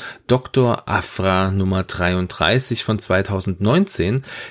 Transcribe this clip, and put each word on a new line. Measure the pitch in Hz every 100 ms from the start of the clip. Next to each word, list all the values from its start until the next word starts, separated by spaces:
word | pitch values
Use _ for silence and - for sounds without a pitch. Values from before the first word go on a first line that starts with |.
| - - -
Doktor | 127 - 131 120 - -
Aphra | 98 - - 95 92 95
Nummer | 98 95 92
dreiunddreißig | 90 - 90 90 90 - 82 127 - 117
von | - 107
zweitausendneunzehn | - 92 98 98 101 87 110 170 196 - 87 135 - - -